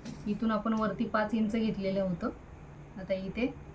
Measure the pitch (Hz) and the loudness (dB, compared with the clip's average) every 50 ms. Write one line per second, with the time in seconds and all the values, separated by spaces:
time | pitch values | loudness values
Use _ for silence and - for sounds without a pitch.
0 | - - - - - 208 202 - 226 226 220 208 208 226 220 220 214 208 - - | -12 -12 -10 -6 -2 -2 0 2 2 2 2 2 2 2 2 2 2 2 2 0
1 | 226 - - 214 214 208 240 220 220 202 233 226 220 214 - 196 190 190 190 196 | 0 0 2 2 2 2 4 2 4 4 4 4 4 2 2 2 2 2 2 4
2 | 190 185 175 - 214 269 - - - - - - - - - - - - - 208 | 2 2 2 0 -2 -4 -4 -6 -12 -16 -16 -16 -16 -16 -16 -16 -16 -14 -12 -8
3 | 190 185 190 190 190 190 - 214 247 294 - - - - - | -2 -2 0 0 0 -2 -2 0 0 0 0 -4 -12 -14 -16